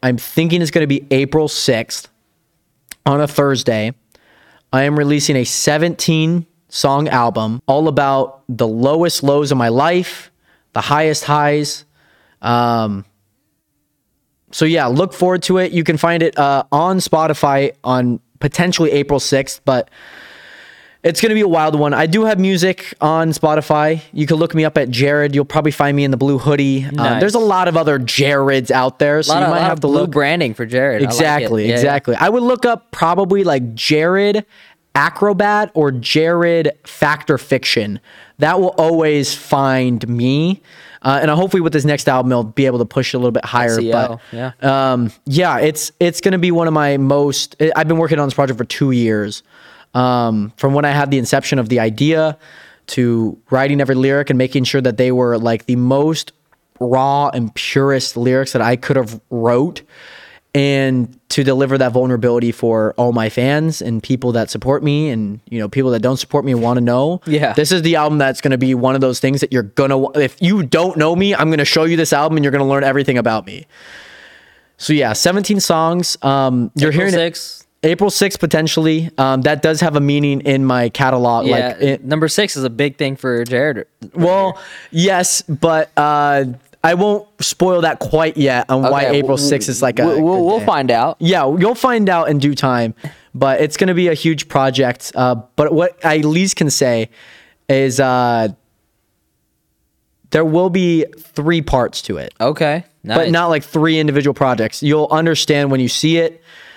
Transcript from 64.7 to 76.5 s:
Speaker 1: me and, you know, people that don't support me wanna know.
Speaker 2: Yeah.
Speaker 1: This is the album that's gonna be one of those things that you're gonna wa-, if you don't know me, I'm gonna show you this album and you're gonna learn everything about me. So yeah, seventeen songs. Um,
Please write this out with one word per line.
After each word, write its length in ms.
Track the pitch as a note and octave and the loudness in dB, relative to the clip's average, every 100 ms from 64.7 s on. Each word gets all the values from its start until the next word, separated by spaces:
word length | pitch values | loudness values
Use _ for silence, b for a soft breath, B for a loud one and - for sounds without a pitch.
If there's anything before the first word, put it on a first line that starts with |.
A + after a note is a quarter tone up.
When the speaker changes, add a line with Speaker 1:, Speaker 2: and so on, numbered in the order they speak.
| C#3+ | 0
Speaker 1:
me 280 | D3 D3 D#3 | 0 0 -2
and, 300 | A2+ G#2 G#2+ - | -2 -6 -8 -10
you 100 | A#2 | -8
know, 80 | G#2 | -4
people 220 | C3+ C3 | -2 0
that 100 | A2+ | 2
don't 160 | B2 C3 | 0 -2
support 280 | - C#3+ C3+ | -2 -2 0
me 80 | |
wanna 260 | B2 A#2 B2 | 0 0 2
know. 380 | A#2+ B2 D3+ F3+ E3 | 2 0 0 -4 -2
Speaker 2:
Yeah. 260 | D3 C#3 | 0 0
Speaker 1:
This 220 | A#2+ D3 | 0 0
is 80 | F3+ | 0
the 160 | E3 D#3+ | 2 0
album 200 | D3+ D3+ | 2 2
that's 220 | C3+ B2+ | 0 0
gonna 180 | C#3+ B2+ | -2 0
be 160 | C3 | 0
one 220 | B2+ C3 C3+ | 0 0 2
of 60 | |
those 180 | C3 B2 | 0 0
things 220 | C3+ C#3 | -2 0
that 100 | D3 | -2
you're 120 | B2+ | -2
gonna 340 | G2+ - C3+ C3+ | -4 -4 -2 0
wa-, 140 | C3+ D3+ | -2 0
if 260 | C3 - | -2 0
you 220 | F3+ G3+ | 0 0
don't 320 | C3+ D#3+ F3+ D#3+ | 0 0 0 0
know 220 | D#3 F3 | 0 0
me, 180 | G3+ F#3 | 0 0
I'm 140 | D#3 | 0
gonna 160 | D#3 C#3 | 0 0
show 180 | D#3+ | 0
you 140 | E3 E3 | 2 0
this 160 | D#3 | 0
album 240 | C#3+ D#3 D#3 | 0 0 0
and 80 | C#3+ | 0
you're 60 | |
gonna 160 | C#3 C3+ | 0 0
learn 180 | C#3 C3+ | 0 0
everything 320 | C#3 C#3 B2 | 0 0 0
about 280 | A2+ A2 G2 | 0 -2 -6
me. 200 | F#2+ - B B B B B B B B B B B | -16 -18 B B B B B B B B B B B
So 160 | - | -2
yeah, 180 | D3+ A#2+ | 0 0
seventeen 480 | G#2+ F3 G3 G3 G3+ | 0 0 0 0 0
songs. 580 | - D#3+ E3 F3 E3+ - | 0 2 2 0 -2 -4
Um, 500 | C3+ C#3 C3+ | -2 0 0